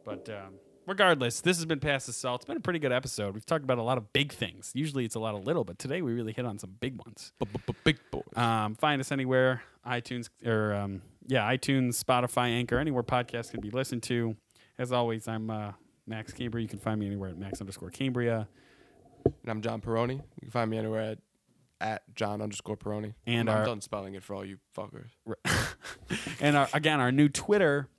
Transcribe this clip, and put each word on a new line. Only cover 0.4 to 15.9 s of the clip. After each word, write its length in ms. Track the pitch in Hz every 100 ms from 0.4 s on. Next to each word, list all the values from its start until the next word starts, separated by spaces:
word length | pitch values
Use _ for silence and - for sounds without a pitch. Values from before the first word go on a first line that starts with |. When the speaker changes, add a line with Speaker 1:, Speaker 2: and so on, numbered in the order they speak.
| 95 95 - - -
Speaker 1:
regardless, 540 | 190 190 156 120 -
this 160 | 175 175
has 80 | 160
been 140 | 156
Pass 280 | 147 139 -
the 60 |
Salt. 280 | 117 127 123
It's 60 | -
been 100 | 311
a 40 |
pretty 180 | 185 170
good 120 | 143
episode. 420 | 123 - - 104
We've 120 | 101 -
talked 180 | 160
about 140 | 135 123
a 60 |
lot 140 | 117 127
of 140 | 107
big 220 | 143 143
things. 380 | - 104 87 -
Usually 320 | 123 156 139 117
it's 100 | 117
a 40 |
lot 160 | 110 104
of 100 | 98
little, 180 | 165
but 160 | 101 90
today 220 | 131 156
we 100 | 151
really 220 | 117 110
hit 120 | 110 123
on 120 | 104
some 120 | 92 101
big 160 | 131 127
ones. 340 | - 107 - _
Speaker 2:
B-b-b-big 580 | 104 110 - - - 156 -
boys. 120 | 71 - -
Speaker 1:
Um, 400 | 117 113 107 107
find 240 | 151 143
us 120 | 131
anywhere, 480 | 139 127 131 127 123 - _ 120
iTunes, 440 | 123 117 123 117 _ 120
or, 280 | 110 107
um, 280 | 101 101 95 - - -
yeah, 220 | 131 107
iTunes, 500 | 127 - 135 123 117
Spotify, 500 | - 127 123 - 123
Anchor, 260 | 117 123 120
anywhere 240 | 156 127
podcasts 480 | 120 127 120 117 117
can 80 | 117
be 100 | 104
listened 320 | 120 131 123
to. 340 | - 120 117 107 _ _ - -
As 140 | 123
always, 340 | 123 120 113 110
I'm, 220 | 113 110
uh, 240 | 110 104 104 _